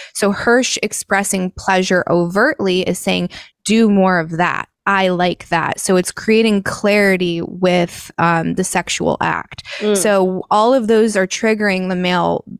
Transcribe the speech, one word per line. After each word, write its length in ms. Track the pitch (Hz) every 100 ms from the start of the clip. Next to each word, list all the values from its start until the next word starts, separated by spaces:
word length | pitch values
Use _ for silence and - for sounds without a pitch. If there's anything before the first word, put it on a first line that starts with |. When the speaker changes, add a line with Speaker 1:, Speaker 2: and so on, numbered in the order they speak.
| -
Speaker 1:
So 200 | - 202
Hirsch 460 | 196 240 240 247 -
expressing 680 | 214 - - 196 202 190 185 -
pleasure 480 | - 190 185 180 -
overtly 720 | 175 170 190 262 - 190 180
is 160 | 180 180
saying, 320 | - 180 175 - - _
"Do 260 | - 226 220
more 300 | 202 185 180
of 160 | 160 165
that. 320 | 175 - - _ -
I 220 | 196 190
like 400 | 180 180 175 -
that." 320 | 170 143 -
So 160 | - 185
it's 160 | 180
creating 500 | - - 220 226 202
clarity 800 | 190 - 208 208 202 185 180 170
with, 720 | - 180 185 175 175 - - -
um, 360 | 170 165 160
the 80 | -
sexual 540 | 185 185 175 - 160 143
act. 440 | 165 156 - - - -
Speaker 2:
Mm. 160 | 208 202
Speaker 1:
So 480 | 214 202 185 185 -
all 200 | 208 220
of 140 | 269 214
those 300 | 226 226 208
are 100 | 185
triggering 600 | - 226 214 208 185 185
the 80 | 185
male 480 | 180 180 170 170 -